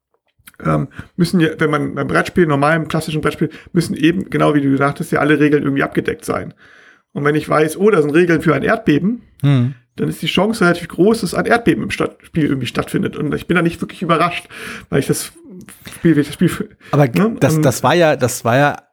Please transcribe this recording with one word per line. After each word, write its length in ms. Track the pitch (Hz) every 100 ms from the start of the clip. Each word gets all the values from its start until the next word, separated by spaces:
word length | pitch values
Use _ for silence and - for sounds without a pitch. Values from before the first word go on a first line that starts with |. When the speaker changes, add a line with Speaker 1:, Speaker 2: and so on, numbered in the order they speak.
| _ _ _ _ - -
Speaker 1:
ähm, 240 | 160 151 139 - - -
müssen 240 | 170 185
ja, 100 | 160 -
wenn 120 | 156
man 240 | 147 139
beim 140 | 139 135
Brettspiel, 380 | 165 180 - 165
normalem 420 | 139 143 165 151
klassischen 320 | 160 - 151
Brettspiel, 300 | 151 - 156 - -
müssen 220 | 180 -
eben, 340 | - 156 185 185
genau 260 | 151 151
wie 60 | 147
du 100 | 139
gesagt 300 | 135 143 -
hast, 100 | 160
ja 80 | 156
alle 180 | 147 147
Regeln 240 | 147 147
irgendwie 200 | 143 139
abgedeckt 400 | 151 - - -
sein. 280 | - - - - _ _ - _ _
Und 120 | -
wenn 100 | 147 151
ich 120 | 151
weiß, 280 | 147 156 165
„Oh, 120 | 202
da 120 | 190
sind 80 | 147
Regeln 320 | 151 180 160
für 120 | 160
ein 80 | 139
Erdbeben“, 600 | - 226 - 147 190 240 - _
Speaker 2:
Mhm. 320 | 143 135 123 139 _ -
Speaker 1:
dann 120 | 147
ist 120 | 156
die 60 | 165
Chance 380 | - 208 220
relativ 240 | 175 170 170
groß, 320 | - 190 233
dass 140 | 170
ein 120 | - -
Erdbeben 380 | 240 - 165
im 60 | -
Stadt-, 260 | - - -
Spiel 240 | _ 170 143
irgendwie 200 | 135 123
stattfindet. 500 | - - - - -
Und 160 | 151
ich 120 | 143 -
bin 80 |
da 80 | 175
nicht 180 | 170 -
wirklich 220 | 165 -
überrascht, 460 | 170 160 233 233 - - - - -
weil 80 | 147
ich 60 | -
das 260 | 147 - 339 330 185 - - - -
Spiel, 200 | 170 147
wie 40 |
ich 60 | 139
das 80 |
Spiel 140 | - 170
f-, 160 | - - - -
Speaker 2:
Aber 160 | 143 139
Speaker 1:
ne? 300 | 127 214 226
Speaker 2:
das, 140 | 135
Speaker 1:
Und 80 | 156
Speaker 2:
das 180 | 147 110
war 100 | 127
ja, 220 | 170 160 151
das 280 | 120 -
war 120 | 113 127
ja 200 | 143 107 -